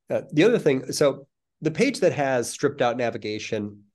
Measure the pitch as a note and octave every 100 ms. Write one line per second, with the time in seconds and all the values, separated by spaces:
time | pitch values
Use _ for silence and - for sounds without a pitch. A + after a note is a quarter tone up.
0 | - A2+ - D3+ G#3 A3 D3+ C3 B2+ C3+
1 | D3 - - _ _ _ D#3+ D3+ C4 A#3+
2 | F3+ C#3+ C3+ B2+ A#2 - C#3+ - B2 A#2+
3 | A#2+ G#2+ G#2+ G#2+ - A2 G#2 G#2 _